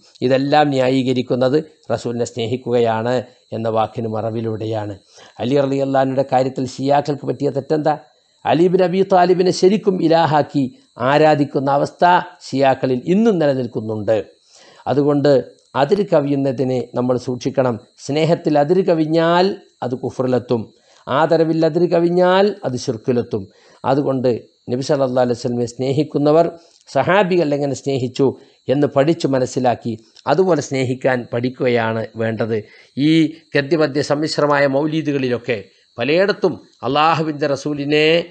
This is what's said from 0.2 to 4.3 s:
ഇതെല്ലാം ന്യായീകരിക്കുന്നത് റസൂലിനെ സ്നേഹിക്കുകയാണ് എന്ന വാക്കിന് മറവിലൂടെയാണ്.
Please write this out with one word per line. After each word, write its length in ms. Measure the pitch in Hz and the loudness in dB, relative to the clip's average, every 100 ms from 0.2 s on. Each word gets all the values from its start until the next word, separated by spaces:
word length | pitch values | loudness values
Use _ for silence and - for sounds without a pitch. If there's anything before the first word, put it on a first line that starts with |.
ഇതെല്ലാം 440 | 127 131 139 147 151 | 0 0 2 0 2
ന്യായീകരിക്കുന്നത് 880 | 135 127 135 127 127 - 131 131 147 156 _ - | 2 0 0 0 -2 -2 -2 0 0 -2 _ -6
റസൂലിനെ 380 | 117 127 120 113 | -6 -4 -6 -6
സ്നേഹിക്കുകയാണ് 880 | - 113 127 117 120 117 110 117 127 107 _ _ | -6 -6 -6 -2 0 0 0 -2 -4 -6 _ _
എന്ന 140 | 113 113 | -8 -2
വാക്കിന് 380 | 110 110 - 113 | -2 -2 -4 -6
മറവിലൂടെയാണ്. 880 | 110 110 | -6 -6